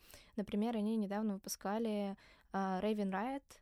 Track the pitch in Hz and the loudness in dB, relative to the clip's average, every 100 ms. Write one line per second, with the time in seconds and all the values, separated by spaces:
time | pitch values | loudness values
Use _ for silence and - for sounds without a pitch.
0 | - - - - 202 208 226 233 208 226 | -20 -20 -10 -6 -2 0 2 2 2 2
1 | 196 202 220 190 - - 190 214 233 208 | 0 0 -2 -2 -6 -6 -2 0 2 0
2 | 202 196 - - - 190 190 185 208 214 | -2 -4 -12 -20 -6 0 0 2 2 2
3 | 196 190 240 277 - - | 2 0 -2 -4 -8 -18